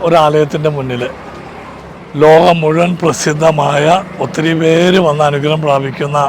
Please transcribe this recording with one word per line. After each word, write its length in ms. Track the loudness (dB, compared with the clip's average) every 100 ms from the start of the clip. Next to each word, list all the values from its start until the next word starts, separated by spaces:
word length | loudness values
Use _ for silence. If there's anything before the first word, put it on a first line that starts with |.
| 2
ഒരാലയത്തിൻ്റെ 640 | 4 4 2 0 -2 -2 -2
മുന്നിൽ. 260 | -6 -6 -8 -10 -16 -18 -18 -18 -18 -18 -20 -20 -12 2
ലോകം 340 | 6 6 6 2
മുഴുവൻ 280 | 0 0 0 0
പ്രസിദ്ധമായ 840 | -2 -2 -4 0 0 2 0 0 2 2 -2 -8
ഒത്തിരി 280 | -8 -4 -2 0
പേര് 400 | 2 2 4 2 2
വന്ന് 180 | 2 0
അനുഗ്രഹം 300 | 0 -2 -2 0
പ്രാപിക്കുന്ന 520 | 0 -2 -6 -4 -2